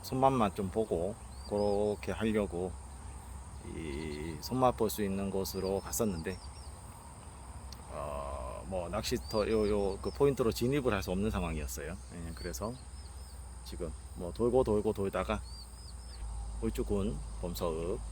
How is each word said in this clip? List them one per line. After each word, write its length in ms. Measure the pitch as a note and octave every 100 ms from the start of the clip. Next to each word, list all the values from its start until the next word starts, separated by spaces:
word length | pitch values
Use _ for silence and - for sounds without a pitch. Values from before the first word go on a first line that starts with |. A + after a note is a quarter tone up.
손맛만 500 | - C3 C3 C3+ G#2+ F2
좀 140 | G2
보고 460 | G#2+ A2 F2 F2+ A2+ - - -
그렇게 600 | G#2 G2+ G2+ G#2 G2+ -
하려고 600 | F2+ A2 G#2+ G2+ E2+ F#2 - - - - - - - - - - D#2+
이 600 | D#2+ C#2+ D#2+ D2 D#2+ D2+
손맛 360 | - B2 B2+ -
볼 120 | G#2+
수 140 | -
있는 260 | G2+ G2 G2
곳으로 480 | F#2+ F#2 F#2+ F#2 G2
갔었는데, 560 | E2+ - A2+ F2 D#2+ F#2 - - - - - - - - - - - - - - -
어, 720 | D2+ D2 C#2+ C#2 C#2 B1+ G#1 -
뭐, 200 | F#2 F2
낚시터 600 | G2+ A2+ A#2+ - A2 G2+
요, 180 | A2 G#2
요, 280 | G#2 G2 F#2+
그 120 | G2+
포인트로 400 | - C#3+ C3 A#2+
진입을 420 | G2+ A#2+ C#3+ B2
할 80 | G#2
수 100 | F#2+
없는 200 | F#2 G#2+
상황이었어요. 680 | G2+ F2 D#2 D2 - D2 F2 -
예, 180 | F2 E2 D#2+
그래서 380 | F2+ E2 G2+ B2+ - - - - - - - - -
지금 260 | - E2+ - - -
뭐, 160 | F2
돌고 320 | D#2+ A#2+ B2
돌고 300 | B2 G#2+ G#2
돌다가 480 | G2+ G2 F#2+ F#2 G#2 - - - - - - - - - - - -
울주군 560 | A2+ - A#2+ G2+ G2 C#3+ - -
범서읍 580 | F2+ E2+ F2+ D#2+ E2+ A#2 -